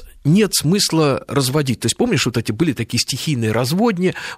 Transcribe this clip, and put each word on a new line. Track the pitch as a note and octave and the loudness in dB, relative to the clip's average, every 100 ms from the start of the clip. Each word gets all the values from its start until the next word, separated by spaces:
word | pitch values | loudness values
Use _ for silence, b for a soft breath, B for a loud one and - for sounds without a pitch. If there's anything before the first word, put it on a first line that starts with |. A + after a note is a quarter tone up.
| b - | b -4
нет | C#3 F#3 G3+ | 2 4 4
смысла | - C#3+ G3+ - D#3+ D3+ B2+ - | 0 2 2 2 2 2 0 -2
разводить. | C#3 B2+ D3 C3+ A#2 | -2 0 0 0 0
То | A2+ | -2
есть, | - | 0
помнишь, | B3 D#3+ C3 | 0 0 0
вот | A#2 | -2
эти | A2 | -2
были | A2 E3+ | 0 0
такие | A#2+ A2+ A#2 | -2 -4 -4
стихийные | - C3 - C3 A2 | -4 -6 -4 -2 0
разводни, | G#2+ B2 F3 A#3 F3+ F3+ B B | 0 0 0 0 2 -2 B B